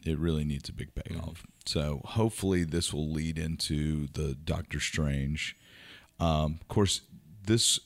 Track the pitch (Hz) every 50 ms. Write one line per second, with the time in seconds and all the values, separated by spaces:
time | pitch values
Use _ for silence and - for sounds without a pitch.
0 | - 82 80 73 82 85 78 76 76 76 71 71 - - - - - - - -
1 | - - 85 82 82 82 85 - - - - _ - - - 82 73 76 73 65
2 | - - - 113 110 113 - - 95 95 95 90 85 78 76 85 82 - 78 73
3 | 78 76 78 78 80 80 78 80 82 80 82 - - - 78 76 76 78 78 76
4 | 73 69 - 78 76 71 65 67 78 - 78 82 - - - 73 - - - 82
5 | 78 71 69 69 69 71 78 76 - - - - - - - - - - - -
6 | - - _ - 85 82 78 76 78 76 80 - - - - 113 101 92 - -
7 | - _ - - - - - 104 98 101 113 117 - - - - -